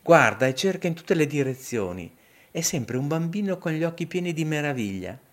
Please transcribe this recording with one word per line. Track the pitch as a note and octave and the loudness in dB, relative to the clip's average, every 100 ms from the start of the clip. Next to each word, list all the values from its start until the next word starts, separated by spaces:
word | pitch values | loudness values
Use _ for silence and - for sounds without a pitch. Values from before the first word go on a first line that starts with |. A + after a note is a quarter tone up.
Guarda | - E3 A#2+ G#2 C3 | 8 8 8 4 0
e | |
cerca | C3 G3 F#3 F3+ | 2 -2 0 -2
in | |
tutte | E3 - | -4 0
le | F3 D3 | 2 2
direzioni, | C#3+ C3 B2+ - A#2+ F#2+ F2+ E2+ - _ _ _ | 2 -2 -2 -4 -4 -2 -4 -10 -16 _ _ _
è | D#3+ | -4
sempre | E3 D#3+ A2+ B2+ | -2 -2 -4 -4
un | C#3+ | -2
bambino | D#3+ E3 F#3+ G3 F3+ | -2 -2 -2 -2 -2
con | F3 | -2
gli | D#3 | -2
occhi | E3 E3 E3+ | -2 -4 -6
pieni | F3+ F3 | -4 -4
di | E3 D#3 | -2 0
meraviglia | D3+ D3 C3 G#2+ F#2+ F2+ A#2 _ | 0 -2 -2 -2 -4 -8 -12 _